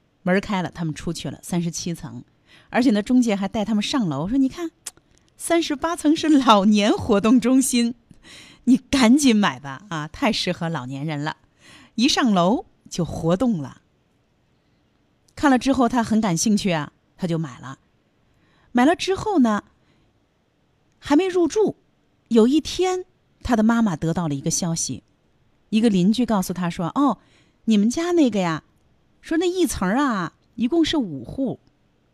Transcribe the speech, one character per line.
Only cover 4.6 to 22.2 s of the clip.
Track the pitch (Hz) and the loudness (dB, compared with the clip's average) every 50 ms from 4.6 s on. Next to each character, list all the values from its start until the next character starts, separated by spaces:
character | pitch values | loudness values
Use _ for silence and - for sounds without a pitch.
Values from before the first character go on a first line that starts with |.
| 339 330 _ _ - - - _ _ _ _ _ _ _ _ | -10 -10 _ _ -20 -20 -20 _ _ _ _ _ _ _ _
三 | - - - 330 339 | -10 -4 0 0 0
十 | 320 - 294 | 0 0 -4
八 | 262 - 330 349 | -4 -4 -6 -4
层 | - - 294 320 | 0 2 2 2
是 | 302 - 302 | 2 2 4
老 | 311 277 247 262 214 202 190 | 4 4 6 6 4 6 6
年 | 220 214 208 202 226 | 4 4 4 4 2
活 | 381 - - - 208 202 | 0 0 0 0 0 2
动 | 185 220 262 240 | 4 4 4 4
中 | 226 240 262 269 | 4 4 2 2
心， | 247 - 247 240 233 233 - _ _ _ - _ - - - - - - - _ - | 2 2 0 0 0 -2 -4 _ _ _ -20 _ -20 -20 -20 -20 -20 -20 -18 _ 2
你 | 240 262 | 2 2
赶 | - - - - 269 254 220 254 | 2 2 0 0 4 6 6 6
紧 | 311 294 254 220 | 6 6 4 4
买 | 208 202 160 131 127 | 4 2 0 -2 -4
吧， | 139 139 135 - - - | -12 -14 -14 -14 -12 -10
啊， | 170 151 147 | -8 -8 -8
太 | 160 - - 285 220 | -8 -6 -2 -2 -2
适 | 233 - - 180 | -2 -2 -4 -4
合 | 170 - 170 | -4 -4 -4
老 | 160 165 139 123 | -6 -6 -6 -8
年 | 127 139 135 143 | -8 -8 -8 -6
人 | 160 147 143 147 | -6 -6 -6 -6
了。” | 156 - _ _ _ _ _ _ - - - - _ - | -6 -8 _ _ _ _ _ _ -20 -20 -20 -20 _ -4
一 | 220 226 | 0 0
上 | 311 - 381 302 226 202 | 0 2 2 2 2 2
楼， | 180 170 185 240 330 - _ _ _ _ - | 2 2 2 2 0 -4 _ _ _ _ -12
就 | - - 165 | -6 -6 -6
活 | - - - 165 160 180 | -6 -6 -4 -2 0 0
动 | 185 262 240 214 156 | 0 0 0 -2 -2
了。 | 139 - - _ _ _ _ _ _ _ _ _ _ _ _ _ _ _ _ _ _ _ _ _ _ _ _ _ _ _ _ _ _ _ - | -6 -10 -14 _ _ _ _ _ _ _ _ _ _ _ _ _ _ _ _ _ _ _ _ _ _ _ _ _ _ _ _ _ _ _ -8
看 | - 311 277 | -2 2 2
了 | 254 233 | 2 2
之 | - 269 | 2 0
后 | 262 262 247 | 0 2 0
他 | 226 254 240 220 | 0 0 0 0
很 | - 226 220 | 0 0 0
感 | 220 202 165 | 0 0 0
兴 | 165 - 233 202 | 0 0 0 0
趣 | 202 - 190 | 0 0 -2
啊， | 170 151 143 - _ _ _ _ _ | -2 -2 -4 -8 _ _ _ _ _
他 | - 190 | -8 -6
就 | 165 165 | -4 -2
买 | 160 165 135 120 - | -4 -4 -6 -10 -14
了。 | - 127 131 - _ _ _ _ _ _ _ _ _ _ _ _ _ _ _ _ _ _ | -16 -16 -16 -18 _ _ _ _ _ _ _ _ _ _ _ _ _ _ _ _ _ _
买 | - 240 254 | 0 2 4
了 | 302 370 | 4 2
之 | - - 359 381 | 0 0 -4 -4
后 | 392 - 440 392 302 | -2 -2 0 2 2
呢， | 247 220 208 202 - _ _ _ _ _ _ _ _ _ _ _ _ _ _ _ _ _ _ _ _ _ _ _ _ _ _ _ | 2 2 2 -2 -6 _ _ _ _ _ _ _ _ _ _ _ _ _ _ _ _ _ _ _ _ _ _ _ _ _ _ _
还 | - - 285 | -2 2 2
没 | 311 381 | 2 2
入 | 370 349 370 339 | 2 0 0 0
住， | 277 - 440 403 277 - _ _ _ _ _ _ _ _ _ | 0 2 0 0 0 -2 _ _ _ _ _ _ _ _ _